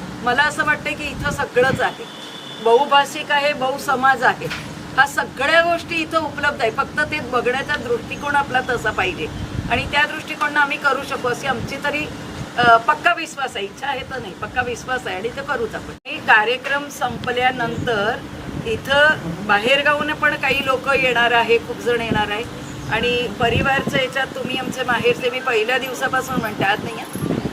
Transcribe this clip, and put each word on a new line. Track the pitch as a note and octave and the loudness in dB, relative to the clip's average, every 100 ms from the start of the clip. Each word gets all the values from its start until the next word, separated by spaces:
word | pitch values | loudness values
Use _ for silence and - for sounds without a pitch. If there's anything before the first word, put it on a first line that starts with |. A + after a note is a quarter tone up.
| - - | -10 -4
मला | A#3+ C4 | 0 2
असं | D4 D#4 D4+ | 2 2 0
वाटतं | D4 D4 | 0 -2
की | D4 | -6
इथं | D4 B3+ C#4+ | -6 -4 -4
सगळंच | C#4 A#3+ A#3+ C4 - | -4 0 2 2 2
आहे, | F#3+ - - - - - - - | -2 -4 -12 -14 -14 -14 -14 -2
बहुभाषिक | A3 A#3 C#4 C#4 C#4 D4+ D4 | 4 6 6 4 4 -2 0
आहे, | C#4+ D4 | 2 2
बहुसमाज | C4 C4 C#4 C#4+ B3+ C4 C4 | 0 -2 -2 -2 2 4 4
आहे, | A#3+ E3+ E3 - - - - - | 2 0 -4 -8 -10 -12 -4 2
हा | C#4 | 2
सगळ्या | B3 B3 - C#4+ E4 | 2 -4 -2 4 4
गोष्टी | E4+ E4+ D#4 E4 | 4 0 -2 -4
इथं | D#4 D#4+ | 0 -2
उपलब्ध | D4+ C4+ D4 - | -2 -2 -2 0
आहे. | A3+ | 0
फक्त | A3+ C4 D4+ | 0 -2 -2
ते | D4+ D4+ | -2 -2
बघण्याचा | D4 B3 A#3+ C4 C#4 D4 | -2 0 0 0 -2 -4
दृष्टिकोन | A#3 A#3+ - C4+ C#4+ C#4+ | -2 -4 -4 -6 0 0
आपला | C#4 B3+ B3+ | 2 0 0
तसा | A#3+ A3 | -2 -2
पाहिजे | G#3 F#3 D#3 D3+ - - - - | 0 -2 -2 -6 -6 -6 -4 0
आणि | B3 C4 | 0 2
त्या | C#4+ | 2
दृष्टिकोनानं | D4+ D#4 - D4+ D4 D4 | 2 -2 -8 -2 0 2
आम्ही | C#4+ D4 | 2 2
करू | C#4+ C#4 - | 2 0 -2
शकू | C4 B3 | -4 -2
अशी | A#3 C#4 | -2 -2
आमची | A#3 - C#4 | -4 -4 -4
तरी, | C#4+ D4+ D4+ - - - - - | -4 -2 -4 -8 -12 -10 -6 4
अ, | A#3+ A3+ | 8 8
पक्का | D4+ D4 E4+ | 6 2 4
विश्वास | E4+ D#4 - C4 G3+ | 4 2 -4 -6 -4
आहे. | G3 | -8
इच्छा | - C4+ | -6 -6
आहे | C4 | -6
तर | - B3+ | -6 -8
नाही, | G#3+ | -10
पक्का | E3 G#3 B3 | -8 -4 -2
विश्वास | B3 A3+ - B3+ A#3+ | -2 -4 -4 -4 -4
आहे | F#3 | -4
आणि | A3+ | -4
ते | C#4 | -6
करूच | C#4 B3+ A3 - | -4 -2 -2 -6
आपण. | - - - | -10 -12 -10
हे | D#4 | -6
कार्यक्रम | C4+ A3 G#3+ B3+ C#4 C#4+ C#4+ | 4 6 6 0 -2 -2 -2
संपल्यानंतर | - B3 A3+ B3 B3 B3+ B3+ A#3 A#3 B3 G#3+ G#3 - - - - - A#3 | -4 -4 -2 -2 2 2 2 -2 -2 -2 0 0 -2 -8 -12 -10 -6 -4
इथं | A3 C4 C#4+ D4+ E3+ E3 E3+ G#3 | -4 2 6 6 4 -2 -6 2
बाहेरगावनं | G3+ A#3 C#4 C#4+ D4 D4+ | 2 4 4 4 2 0
पण | D4+ D4 D4 | 0 0 2
काही | C#4 C4+ C4+ | 0 0 2
लोक | B3+ C4+ | 0 2
येणार | C4 B3+ A#3 A#3+ | 2 2 4 4
आहे, | A#3 A3+ A#3 | 4 4 2
खूप | A3+ G3+ | 2 -4
जण | A3+ A#3+ | 0 0
येणार | A3+ G#3+ G#3 | 0 0 0
आहे. | G#3 A#3+ - - - - | -2 -6 -10 -12 -10 -4
आणि | A3 A#3+ B3 A#3 G#3+ | 0 2 0 -2 0
परिवारचं | A#3 A#3+ C4+ C4+ - C#4 | 2 2 2 2 2 0
याच्यात | B3+ C4+ C4+ | 0 -2 -4
तुम्ही | - A#3+ C4 | -4 -4 -4
आमचे | B3+ C4 | -4 -4
माहेरचे, | B3 A#3 A#3 A#3+ B3 | 0 2 2 2 0
मी | B3+ | -2
पहिल्या | C4 A3+ A3 C4 | 0 2 2 0
दिवसापासून | C4 A#3+ C4 C4 B3+ B3+ | -2 -2 0 0 0 -2
म्हणते, | A3 G#3+ | -2 0
आज | G3 G#3 | 0 0
नाही | A#4 A3+ | -2 -8
आहे, | - - - - - | -10 -6 -2 -2 -2